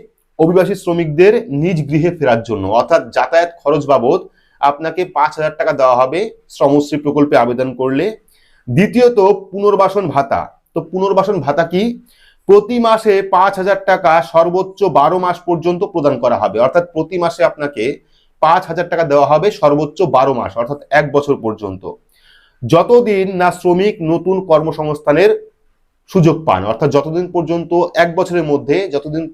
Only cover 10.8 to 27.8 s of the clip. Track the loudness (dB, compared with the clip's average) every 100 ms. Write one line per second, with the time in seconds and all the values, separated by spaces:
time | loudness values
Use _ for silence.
10.8 | -8 -4 -2 0 0 -2 -2 -2 -2 -2
11.8 | -2 -6 _ _ _ _ 4 4 4 -2
12.8 | 0 0 2 0 2 2 2 0 -2 -2
13.8 | 0 2 4 2 2 2 2 0 -4 -2
14.8 | 0 2 2 0 -2 -4 -4 -2 -2 -2
15.8 | -4 -2 -2 0 0 0 -2 0 2 2
16.8 | -2 -6 -6 -2 -4 0 -2 -2 -8 -4
17.8 | -6 -6 _ _ _ -2 2 2 0 -6
18.8 | -4 -2 0 2 4 2 0 0 0 0
19.8 | -2 -2 0 2 2 0 -4 -6 -6 -6
20.8 | -2 0 2 0 0 -2 -4 -6 -10 -10
21.8 | -14 -16 _ _ _ _ _ _ 0 2
22.8 | 4 4 4 0 -2 0 -2 0 0 2
23.8 | 0 -2 -2 -2 0 -4 2 0 0 -6
24.8 | -6 -4 0 2 4 2 -6 _ _ _
25.8 | _ _ _ 2 2 2 0 -2 0 -2
26.8 | 0 0 -2 -4 -4 -4 -4 -4 -2 -2